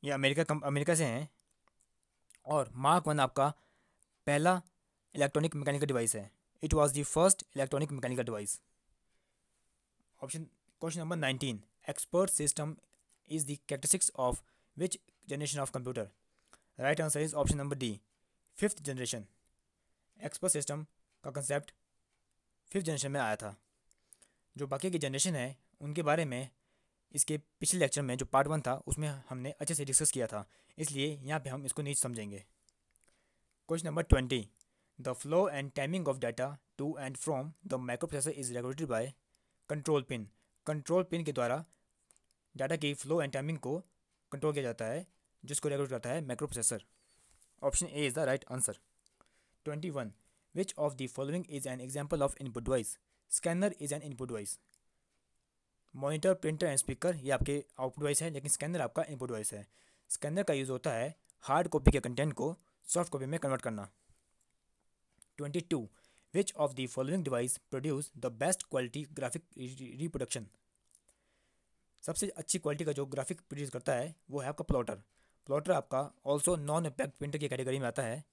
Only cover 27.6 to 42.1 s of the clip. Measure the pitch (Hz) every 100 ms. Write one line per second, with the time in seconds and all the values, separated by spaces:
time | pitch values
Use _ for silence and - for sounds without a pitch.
27.6 | 160 180 147 - 139 123 135 143 139 156
28.6 | 127 131 - 135 151 139 127 127 127 143
29.6 | 147 160 139 131 151 131 117 104 98 _
30.6 | _ - 156 139 143 147 131 156 135 135
31.6 | 135 - 143 139 131 117 104 101 95 _
32.6 | _ _ _ _ _ _ _ _ _ _
33.6 | - 165 165 151 165 135 127 127 101 _
34.6 | _ _ _ _ 131 123 143 165 196 143
35.6 | 139 - 139 185 156 131 120 117 131 147
36.6 | _ - 143 139 135 131 - 143 143 -
37.6 | - 131 123 120 165 143 147 143 127 120
38.6 | 123 139 160 113 123 - _ _ _ _
39.6 | _ 151 139 147 131 127 104 _ _ _
40.6 | - 151 139 175 185 170 156 135 120 131
41.6 | 160 _ _ _ _